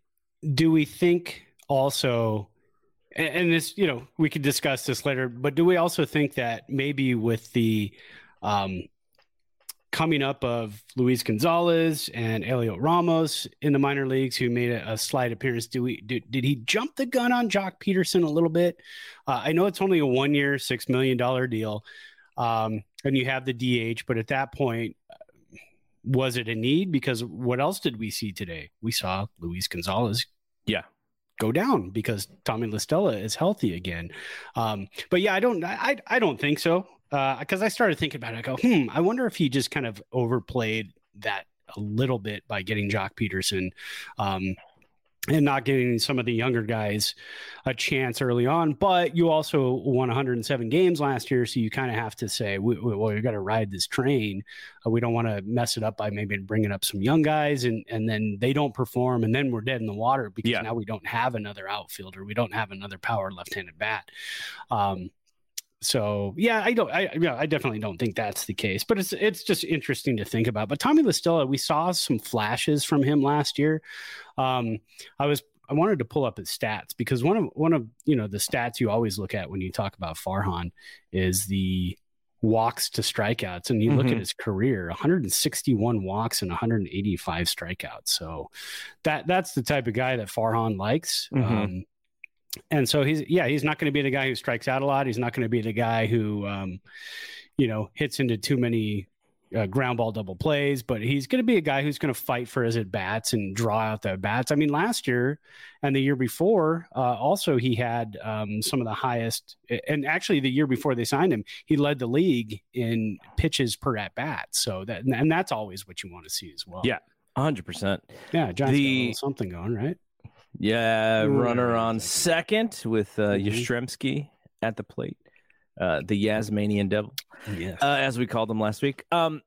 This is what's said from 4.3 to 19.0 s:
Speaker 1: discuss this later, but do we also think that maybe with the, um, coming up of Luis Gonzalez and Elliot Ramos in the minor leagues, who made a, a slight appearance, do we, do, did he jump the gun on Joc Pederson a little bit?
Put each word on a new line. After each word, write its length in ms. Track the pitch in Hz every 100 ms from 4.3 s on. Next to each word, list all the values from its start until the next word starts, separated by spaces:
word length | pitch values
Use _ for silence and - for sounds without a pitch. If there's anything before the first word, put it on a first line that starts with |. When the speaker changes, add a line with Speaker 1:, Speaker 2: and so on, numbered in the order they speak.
| 156
Speaker 1:
discuss 420 | 139 - 147 131
this 220 | - 123 147
later, 220 | 131 127
but 260 | 120 143
do 100 | 139
we 120 | 170 175
also 280 | 170 -
think 300 | 147 151 143
that 340 | - 120 113 -
maybe 460 | 139 143 139 131
with 380 | 120 113 113 -
the, 400 | 123 113 110 104 - - - - _
um, 400 | 98 101 98 90 - _ _ _ _ _ _ _ - - _
coming 300 | - 160 147
up 200 | 135 135
of 400 | 127 117 110 104 - -
Luis 260 | 123 123
Gonzalez 840 | - 107 165 170 175 165 165 147 -
and 300 | 120 117 110
Elliot 360 | 95 127 113 92
Ramos 680 | 147 175 175 165 156 - - -
in 120 | 151
the 60 | 139
minor 280 | 139 139 135
leagues, 300 | 131 135 -
who 140 | 120
made 200 | 120 120
a, 200 | 117 -
a 60 | 107
slight 320 | - 139 123
appearance, 360 | 113 135 117 -
do 140 | 127
we, 180 | 123 113
do, 180 | 107 123
did 240 | - 131
he 120 | 127 135
jump 400 | 117 214 269 -
the 100 | 254
gun 240 | 254 240
on 180 | 247 233
Joc 220 | 202 190 -
Pederson 460 | - 190 175 185
a 40 | 165
little 200 | 151 170
bit? 300 | 165 175 175 - -